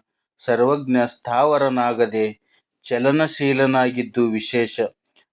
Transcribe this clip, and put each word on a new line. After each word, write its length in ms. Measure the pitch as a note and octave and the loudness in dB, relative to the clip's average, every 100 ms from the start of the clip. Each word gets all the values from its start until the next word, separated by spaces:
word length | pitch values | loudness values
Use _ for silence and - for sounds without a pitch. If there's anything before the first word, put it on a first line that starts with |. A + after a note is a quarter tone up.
| _ _ _ - | _ _ _ -8
ಸರ್ವಜ್ಞ 580 | - A#2 B2+ D3 C3 B2+ A#2+ | -2 2 2 0 0 0 0
ಸ್ಥಾವರನಾಗದೆ 1200 | - A#2+ A#2+ D3+ C#3+ C#3 B2+ A#2+ A#2 A2 A2 G#2+ - _ _ _ _ - | -4 -4 0 2 2 0 0 0 0 0 0 -4 -6 _ _ _ _ -6
ಚಲನಶೀಲನಾಗಿದ್ದು 1400 | A#2+ C3+ D#3 D3+ - C#3 C3+ C3+ C3 B2+ B2 A2+ B2 A#2 | -2 2 2 0 -2 0 2 2 2 0 -2 -4 -2 0
ವಿಶೇಷ. 460 | A2 - A#2+ A2+ - - - _ _ _ | 0 -2 -2 -2 -2 -4 -6 _ _ _